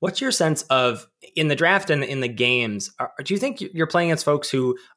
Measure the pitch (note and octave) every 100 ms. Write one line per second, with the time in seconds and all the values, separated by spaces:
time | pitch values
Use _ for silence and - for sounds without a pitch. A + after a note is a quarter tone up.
0 | F3+ - C4+ - D#3+ D3+ - C3 B2 A2
1 | - _ - - D#3 C#3 E3 F#3+ F#3+ D3
2 | D3+ C3+ B2 A2+ B2 B2 A#2 G#2 - -
3 | B2+ - C#3+ G3 C4+ - - E3 D#3+ F3
4 | E3+ D#3+ - D3 - C3+ B2+ B2 -